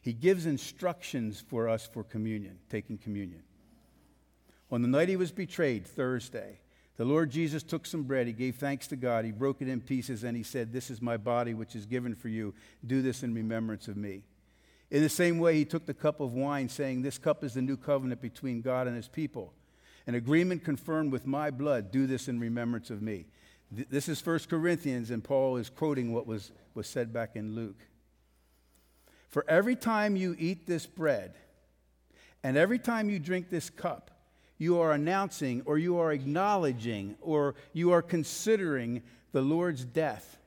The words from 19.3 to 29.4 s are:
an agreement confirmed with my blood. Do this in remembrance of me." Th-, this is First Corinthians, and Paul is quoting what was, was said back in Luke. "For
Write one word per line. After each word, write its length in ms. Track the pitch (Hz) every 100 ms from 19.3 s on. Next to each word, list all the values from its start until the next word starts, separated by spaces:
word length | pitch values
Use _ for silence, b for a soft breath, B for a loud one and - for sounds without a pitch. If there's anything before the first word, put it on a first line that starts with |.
| 127 87 _ b b b b -
an 80 | 120
agreement 480 | 117 156 180 175
confirmed 480 | - 139 - 160 151
with 160 | 131 131
my 240 | 139 147
blood. 400 | 127 147 127 95
Do 160 | 131 131
this 200 | 131 135
in 120 | 120
remembrance 500 | 117 117 117 117 -
of 140 | 107
me." 240 | 110 101 82 b b b b 104
Th-, 120 | -
this 180 | 135 139
is 140 | 147
First 260 | - 165 -
Corinthians, 640 | 165 170 170 143 123 117
and 140 | 120
Paul 340 | - 139 135 127
is 140 | 110
quoting 420 | - 156 135 117
what 140 | 113 113
was, 240 | 110 - - b 110
was 100 | 104
said 260 | 131 117
back 240 | 117 113 113
in 200 | 107 110
Luke. 320 | 110 98 - _ _ _ _ _ _ _ _ _ b b b b b
"For 160 | 147